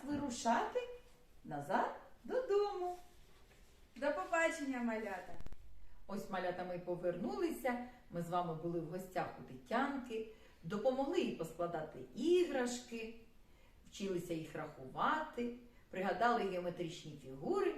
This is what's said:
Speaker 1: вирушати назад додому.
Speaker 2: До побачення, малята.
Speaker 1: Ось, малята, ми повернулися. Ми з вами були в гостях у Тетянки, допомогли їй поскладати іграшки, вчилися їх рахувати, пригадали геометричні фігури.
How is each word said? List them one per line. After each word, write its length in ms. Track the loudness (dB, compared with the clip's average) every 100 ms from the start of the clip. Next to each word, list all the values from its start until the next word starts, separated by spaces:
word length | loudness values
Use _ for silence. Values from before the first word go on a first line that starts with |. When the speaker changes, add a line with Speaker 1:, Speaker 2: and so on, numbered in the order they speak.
Speaker 1:
вирушати 760 | -2 -2 -2 0 4 4 4 0 -2 -6 -14 -20 -20 -16
назад 500 | -8 -6 2 2 2 -2 -12 -14
додому. 720 | -2 0 4 4 4 2 -2 -4 -10 -20 -20 -20 -20 -20 -20 -20 -20 -2
Speaker 2:
До 160 | 0
побачення, 680 | 0 2 4 4 4 -2 0
малята. 540 | 0 0 -2 -4 -4 -2 0 -2 -6 -8 -6 -8 -6
Speaker 1:
Ось, 240 | -4 -2
малята, 340 | -2 0 -2
ми 140 | -2 -4
повернулися. 1080 | -2 0 0 0 0 2 0 2 0 0 -4 -12 -8
Ми 120 | -6
з 60 | 0
вами 260 | 0 0
були 260 | -2 -2 -2
в 100 | -2
гостях 360 | -4 -4 -2 -4 -6
у 20 |
Тетянки, 840 | -12 -14 -2 2 2 0 -4 -4 -6 -10 -20 -14
допомогли 580 | -4 2 4 4 4 2
їй 160 | 2 0
поскладати 640 | -4 -2 -2 -2 -4 -8 -10
іграшки, 1000 | 0 6 8 6 4 2 -2 -6 -6 -6 -10 -16 -20 -20 -20 -20 -20 -18
вчилися 460 | -6 -2 -2 -2
їх 200 | -4 -4
рахувати, 1000 | -6 -8 -10 -8 0 2 2 0 -2 -4 -4 -12 -20 -10
пригадали 520 | -2 0 4 4 6
геометричні 760 | 2 0 -2 -2 -4 -4 -10 -12
фігури. 520 | -12 -6 0 4 4